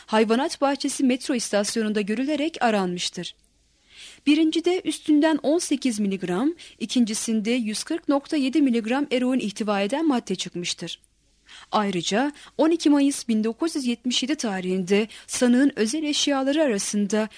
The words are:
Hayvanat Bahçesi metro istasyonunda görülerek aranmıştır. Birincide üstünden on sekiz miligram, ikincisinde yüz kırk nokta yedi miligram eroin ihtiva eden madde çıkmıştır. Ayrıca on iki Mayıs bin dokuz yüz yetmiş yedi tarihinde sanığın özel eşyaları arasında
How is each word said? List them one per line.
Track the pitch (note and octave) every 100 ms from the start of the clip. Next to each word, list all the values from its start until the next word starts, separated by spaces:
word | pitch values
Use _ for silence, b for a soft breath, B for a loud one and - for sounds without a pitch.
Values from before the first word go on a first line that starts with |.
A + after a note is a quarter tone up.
| -
Hayvanat | A3 A3 A#3 D#4+ -
Bahçesi | C#4 C#4 C#4+ -
metro | C4+ B3+ -
istasyonunda | B3+ - G3+ G#3 A#3 G#3+ G#3+
görülerek | G3+ G#3+ C4+ D4+ D#4 -
aranmıştır. | A#3+ G#3 F#3 F3 - - E3+ - _ _ _ B B B B B -
Birincide | D4+ D#4+ E4 E4+ F#4
üstünden | - - - D4 D#4 D4+
on | B3+ E4
sekiz | - C4+ C4 G#3+
miligram, | G3+ F#3+ F3 F3+ C#4 E4+ B -
ikincisinde | G#3+ B3+ A3 A3 - A3 G#3
yüz | B3 G#3+ G#3+
kırk | - E4 -
nokta | C#4+ - D#4
yedi | C4 D#4
miligram | C#4 A#3 A3 C4 C#4+
eroin | B3+ B3+ B3+
ihtiva | G#3 - G#3+ G3+
eden | G3+ C#4 E4
madde | B3 -
çıkmıştır. | F#3 F3 F3 F3 - E3 - _ _ _ _ B B B
Ayrıca | G#3+ G3+ F3+ D#3+ G3 C#4+ B B -
on | D#4
iki | E4 D#4+
Mayıs | C#4+ C#4 C#4 -
bin | G#3+
dokuz | A3 A3+ E4 D#4
yüz | B3
yetmiş | A#3+ B3 A#3+
yedi | B3
tarihinde | D4+ A#3+ F#3+ F#3 F#3 F3 G3+ A3 B -
sanığın | - B3 B3 C#4+ -
özel | A3 D4+
eşyaları | D4+ C#4+ C#4+ C#4 C4+ D4
arasında | D4+ G3+ - G#3 G3+ G#3+ G#3+